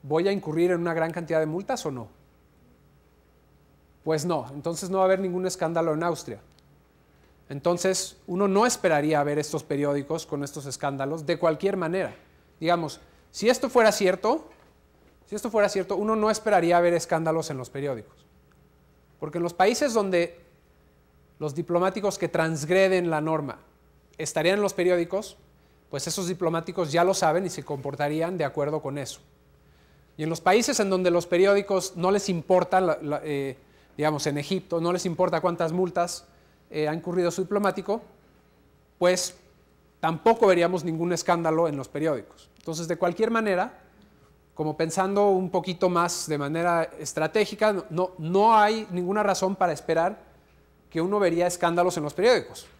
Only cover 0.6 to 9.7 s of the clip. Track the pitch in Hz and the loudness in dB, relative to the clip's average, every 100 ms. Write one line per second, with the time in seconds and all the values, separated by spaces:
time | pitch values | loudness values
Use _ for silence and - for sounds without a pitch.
0.6 | 175 175 170 165 160 165 165 160 156 165 | 2 2 0 -2 -2 -4 -2 -2 0 -4
1.6 | 202 254 156 127 107 _ _ _ _ _ | -6 -6 -6 -8 -12 _ _ _ _ _
2.6 | _ _ _ _ _ _ _ _ _ _ | _ _ _ _ _ _ _ _ _ _
3.6 | _ _ _ _ 156 156 170 160 123 143 | _ _ _ _ -4 -2 0 -2 -4 -8
4.6 | 165 170 185 190 190 190 190 180 185 180 | -8 -6 -4 2 2 2 0 -4 -4 -4
5.6 | 165 170 165 156 170 170 - 101 _ _ | -2 0 0 0 -2 -4 -10 -14 _ _
6.6 | _ _ _ _ _ _ _ _ _ 143 | _ _ _ _ _ _ _ _ _ -4
7.6 | 170 175 190 185 - - - 185 202 190 | 0 2 0 0 -4 -12 -8 -2 2 4
8.6 | 240 - 185 151 151 151 143 147 156 160 | 2 2 2 2 2 2 2 -2 -2 -6
9.6 | - | -4